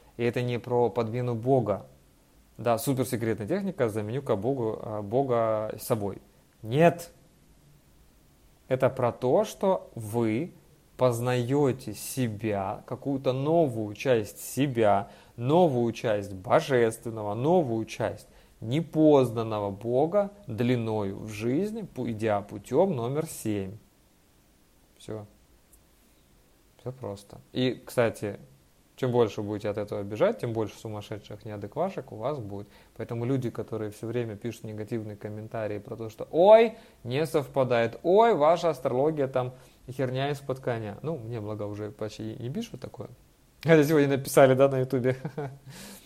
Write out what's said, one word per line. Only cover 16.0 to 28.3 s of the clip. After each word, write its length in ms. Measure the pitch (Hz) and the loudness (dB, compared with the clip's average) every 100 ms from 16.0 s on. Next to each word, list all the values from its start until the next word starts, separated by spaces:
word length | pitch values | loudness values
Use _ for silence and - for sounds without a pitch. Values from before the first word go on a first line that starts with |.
| 120 104 98 | -2 -2 -4
божественного, 1040 | 95 110 135 151 127 113 113 120 113 104 | -10 2 2 4 4 4 0 -8 -6 -6
новую 500 | 104 139 185 139 113 | -2 2 4 2 -2
часть 460 | 107 - 107 101 - - - _ | -4 -4 -4 -4 -14 -20 -20 _
непознанного 1080 | 110 139 139 156 156 143 123 113 113 107 101 | -4 -2 0 4 8 8 6 0 -2 -2 -2
Бога 600 | 98 113 123 165 202 202 - - | -4 -2 0 2 0 -2 -6 -8
длиною 720 | 107 123 123 113 107 101 101 | -2 0 0 0 -2 -4 -6
в 80 | 107 | -10
жизнь, 580 | 104 113 143 208 226 190 | -6 -2 0 -2 -6 -10
пу-, 160 | - 117 | -8 -6
идя 300 | 107 110 101 | -2 0 0
путём 560 | 101 104 - 131 196 139 | -2 -12 -2 2 2 0
номер 300 | 117 143 160 | -2 -4 -6
семь. 500 | - 110 101 95 107 - _ _ _ _ _ _ _ _ _ _ _ - | -6 -4 -4 -6 -12 -20 _ _ _ _ _ _ _ _ _ _ _ -12
Всё. 220 | 107 104 _ _ _ _ _ _ _ _ _ _ _ _ _ _ _ | -12 -14 _ _ _ _ _ _ _ _ _ _ _ _ _ _ _
Всё 120 | 123 | -14
просто. 480 | 131 104 101 - - - | -10 -10 -12 -14 -20 -8
И, 260 | - 127 - - | -2 -2 -2 -2
кстати, 540 | - 113 - 107 | 2 2 0 -8